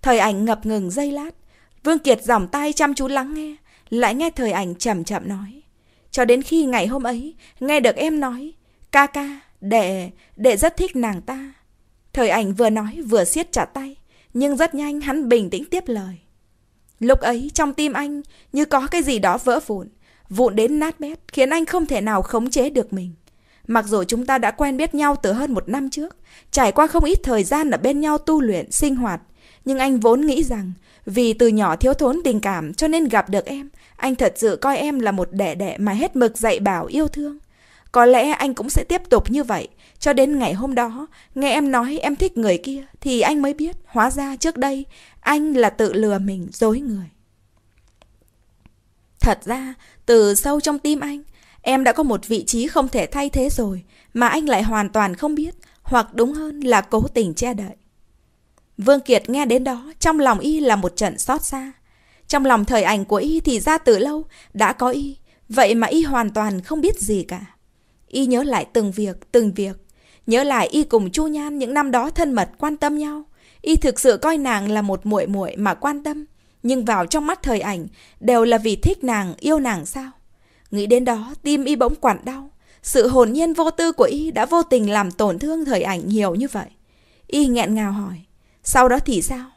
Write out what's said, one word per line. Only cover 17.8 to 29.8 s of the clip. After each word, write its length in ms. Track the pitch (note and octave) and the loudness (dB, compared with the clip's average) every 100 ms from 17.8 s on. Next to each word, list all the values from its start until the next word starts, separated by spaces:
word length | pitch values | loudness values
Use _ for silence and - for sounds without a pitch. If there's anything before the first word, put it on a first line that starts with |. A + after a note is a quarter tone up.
| D4+ | -2
anh 300 | A3+ C#4+ D4 C#4+ - _ | -2 -6 -8 -14 -20 _
như 120 | C4+ | -2
có 220 | D4+ C#4 C4+ | 0 0 0
cái 160 | F4 | -2
gì 160 | C#4 A#3+ | 0 0
đó 200 | F#3+ A#3 | 0 0
vỡ 160 | B3+ B3 - | 0 0 -2
vụn, 220 | G3+ F#3 _ _ _ _ | -10 -10 _ _ _ _
vụn 280 | F#3+ B3 G3+ | 0 0 2
đến 220 | A3+ D4+ | 0 0
nát 220 | D#4 D#4+ | -2 -6
bét, 180 | D4 D#4+ - | -10 -12 -10
khiến 220 | - C4 | 0 0
anh 160 | D#4+ E4 | 2 0
không 200 | F#4 D#4+ | -2 -2
thể 140 | A#3+ | -2
nào 220 | G#3 G#3 | 0 -2
khống 280 | - A#3 A#3+ | 0 -2 -2
chế 200 | C4+ C4 | 0 0
được 220 | A#3+ B3 | 0 -2
mình. 180 | F#3+ F3+ D#3+ _ _ _ _ - | -6 -8 -14 _ _ _ _ -4
Mặc 180 | A3+ G#3+ | -2 0
dù 160 | G#3 | -2
chúng 220 | F3+ A#3 B3 | 0 -4 0
ta 120 | C4+ | 0
đã 120 | A3+ | 0
quen 260 | A3 C#4+ C4 | -2 -2 -2
biết 180 | E4 | -2
nhau 220 | D4 D4 C#4+ | 0 0 0
từ 100 | G#3 | -2
hơn 220 | G#3+ C#4+ | -2 -2
một 140 | A3 - | -4 -4
năm 220 | A#3+ C4+ | -4 -4
trước, 260 | C#4+ D#4 - - - _ | -8 -10 -12 -20 -20 _
trải 220 | - A#3+ | 0 2
qua 140 | A#3 D#4 | 4 2
không 180 | E4+ | 4
ít 140 | C4+ F#4 | 2 2
thời 220 | - A3+ | 2 0
gian 260 | F#3 C#4+ D#4 | 2 0 0
ở 80 | G#3+ | 0
bên 220 | G#3 C#4+ | 0 0
nhau 180 | D4+ D4+ | 0 -2
tu 220 | D4+ D#4 | 0 0
luyện, 300 | B3 F3+ - | 2 -2 -4
sinh 260 | - D4 C4+ | -2 0 0
hoạt, 240 | A#3 E3+ _ _ _ _ | -2 -6 _ _ _ _
nhưng 140 | - | -4
anh 220 | C4+ | 0